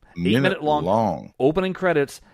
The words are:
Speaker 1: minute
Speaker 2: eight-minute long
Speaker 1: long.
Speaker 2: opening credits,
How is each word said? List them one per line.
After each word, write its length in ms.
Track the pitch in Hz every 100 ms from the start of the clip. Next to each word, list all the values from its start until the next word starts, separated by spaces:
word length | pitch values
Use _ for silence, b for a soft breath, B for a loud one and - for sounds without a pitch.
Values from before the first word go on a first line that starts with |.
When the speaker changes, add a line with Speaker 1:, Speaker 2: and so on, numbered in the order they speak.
| b
Speaker 1:
minute 220 | 85 90 117
Speaker 2:
eight-minute 240 | 185 170
long 200 | 151 151 156
Speaker 1:
long. 480 | 110 107 78 - -
Speaker 2:
opening 360 | 135 165 185
credits, 480 | 180 185 156 139 - b